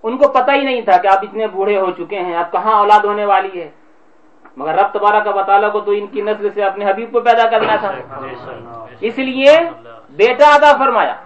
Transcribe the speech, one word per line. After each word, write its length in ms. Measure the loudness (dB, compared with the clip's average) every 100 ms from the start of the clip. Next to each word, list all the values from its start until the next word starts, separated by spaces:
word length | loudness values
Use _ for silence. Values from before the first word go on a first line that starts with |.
ان 160 | -6 0
کو 100 | 2
پتہ 220 | 2 2
ہی 100 | 0
نہیں 200 | 0 -4
تھا 160 | 2 2
کہ 100 | 4
آپ 120 | 0
اتنے 240 | 0 -6 -6
بوڑھے 340 | -2 -2 0
ہو 100 | -2
چکے 300 | -6 -10 -8
ہیں، 140 | -6
اب 180 | -4 -4
کہاں 200 | -2 0
اولاد 280 | 2 4 4
ہونے 240 | 2 -2
والی 360 | 0 0 0 -8
ہے، 100 | -14 -16 _ _ _ _ _ _ -20 -12
مگر 180 | -4
رب 180 | 0 0
تبارک 440 | 0 2 2 0 -2
و 60 |
تعالیٰ 300 | 2 2 2
کو 80 | -2
تو 100 | -2
ان 160 | -4 -4
کی 160 | -6
نسل 260 | -4 -4 -4
سے 80 | -2
اپنے 280 | -4 -2 -2
حبیب 220 | -2 -2
کو 80 | -2
پیدا 280 | 2 2 2
کرنا 280 | 0 0 -2
تھا، 160 | -4 -8 -12 -14 -14 -14 -16 -16 -16 -18 -18 -8
اس 180 | -8 -6
لیے 380 | -6 0 4 4 2 -8 -20 -20 -20
بیٹا 460 | 0 0 4 6 6
عطا 200 | 6 4
فرمایا۔ 360 | 2 0 -2 -4